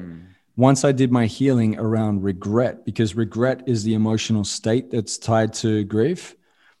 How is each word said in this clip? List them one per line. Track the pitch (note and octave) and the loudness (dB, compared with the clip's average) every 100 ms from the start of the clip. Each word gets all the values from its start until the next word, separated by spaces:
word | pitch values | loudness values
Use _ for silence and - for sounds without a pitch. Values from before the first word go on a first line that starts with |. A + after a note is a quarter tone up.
| F2+ E2 F2+ _ _ - | -8 -16 -20 _ _ 2
Once | C3 C#3 | 4 6
I | C#3+ | 4
did | C3 C3 | 2 2
my | B2 | 2
healing | A2 - C3+ B2 A2+ G#2 | 0 0 2 2 2 0
around | A2 A2 A2 G2+ | -2 0 0 0
regret, | G2 F2+ G2+ A2 B2 - | -2 -4 0 0 0 -2
because | - G#2+ A2 | -6 -2 0
regret | G#2 A2+ A2 B2+ B2+ - | 0 -4 0 -2 -2 -2
is | A#2 | -2
the | G#2+ | 0
emotional | A2 A2 A2 - A2 | 0 0 0 0 -2
state | G2+ - A2+ A#2+ C3 | -2 -4 -2 -2 -2
that's | B2 G2+ - | -6 -6 -6
tied | - A2+ A2 | 0 2 2
to | - A#2 G#2+ | -2 -2 0
grief, | G2 G#2+ C3 F3+ - - _ _ _ _ | 0 0 0 -2 -10 -20 _ _ _ _